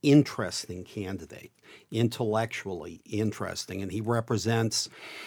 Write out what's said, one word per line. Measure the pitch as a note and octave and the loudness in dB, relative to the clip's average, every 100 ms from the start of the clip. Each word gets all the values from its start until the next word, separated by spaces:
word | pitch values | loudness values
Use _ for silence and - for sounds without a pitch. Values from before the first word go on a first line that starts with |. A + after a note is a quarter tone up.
interesting | D3 D3 C#3 - F#2 - - F2+ | 8 8 8 0 -4 -6 -8 -10
candidate, | - G#2+ F#2+ G2 - - - _ - - - | -8 -6 -6 -6 -10 -16 -20 _ -20 -20 -4
intellectually | A2+ A#2 - A2+ A2 A2+ - G2 F2 E2+ E2 | 2 2 2 0 2 0 -4 -6 -8 -8 -14
interesting, | - G#2+ G#2+ - F#2 F2 - F#2+ | -6 0 0 -2 -6 -6 -6 -6
and | G2 | -4
he | G2+ | -4
represents, | A2 A#2 A#2 A2 G#2 A#2 A2+ - - - - - | 0 0 2 0 2 2 2 0 -4 -8 -16 -14